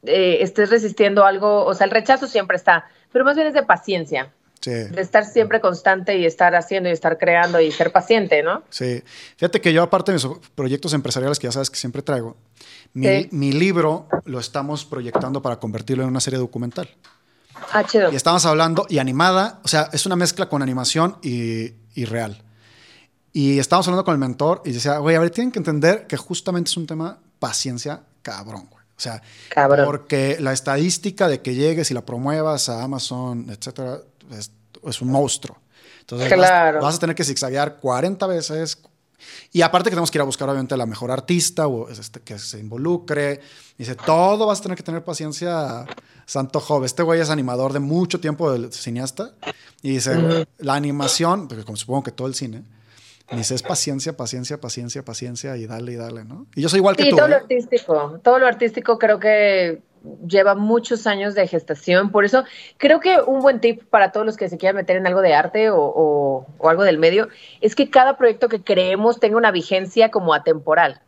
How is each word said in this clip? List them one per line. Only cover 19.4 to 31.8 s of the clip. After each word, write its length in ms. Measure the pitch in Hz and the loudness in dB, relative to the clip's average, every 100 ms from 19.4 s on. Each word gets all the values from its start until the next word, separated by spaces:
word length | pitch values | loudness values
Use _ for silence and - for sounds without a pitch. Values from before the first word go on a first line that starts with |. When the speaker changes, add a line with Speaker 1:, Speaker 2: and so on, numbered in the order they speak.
| 208 - - | 0 -4 -2
Speaker 2:
o 20 | |
sea, 220 | 156 156 | -2 0
es 140 | 156 190 | -4 -2
una 100 | 175 | 0
mezcla 320 | 175 - 185 | 0 -2 -4
con 140 | 147 | -2
animación 560 | 131 127 123 160 170 - | -2 -4 -2 0 -2 -2
y, 520 | 143 120 117 113 113 - _ | -8 -6 -4 -6 -8 -12 _
y 120 | - 113 | -10 -6
real. 360 | 113 110 104 _ _ _ _ _ - _ _ _ | -6 -6 -10 _ _ _ _ _ -20 _ _ _
Y 260 | - 139 139 | -2 0 2
estábamos 280 | 131 175 180 | 2 2 2
hablando 180 | 180 185 | -2 0
con 80 | |
el 60 | 156 | 0
mentor 420 | 131 123 147 185 | -2 -2 -2 -2
y 80 | 165 | -4
decía, 260 | 120 131 147 | -6 -2 -2
"Güey, 160 | 147 165 | 2 2
a 40 | |
ver, 100 | 170 | 2
tienen 200 | 170 247 | -2 -4
que 80 | 233 | -4
entender 480 | 165 151 156 214 - | -4 2 2 2 -2
que 80 | 190 | -10
justamente 520 | - 175 - 175 170 | -8 -8 -4 -4 -4
es 80 | - | -6
un 100 | 160 | -8
tema 320 | 160 160 208 _ _ | -8 -10 -12 _ _
paciencia 640 | 131 - 135 120 143 151 _ _ | -6 -6 -6 -8 -10 -12 _ _
cabrón, 460 | - 98 101 110 - | -16 -14 -14 -18 -20
güey". 140 | _ _ _ | _ _ _
O 40 | |
sea, 180 | 127 110 - - - | -12 -12 -16 -20 -6
Speaker 1:
Cabrón. 360 | - 139 143 143 | 0 4 4 2
Speaker 2:
porque 520 | 143 143 143 135 147 | -2 -4 -2 0 -2
la 140 | 139 | -4
estadística 720 | 131 - 139 170 175 196 185 185 | -4 -2 -2 0 -2 -6 -2 0
de 140 | 131 | 0
que 140 | 131 127 | -4 -2
llegues 340 | 147 165 | 0 0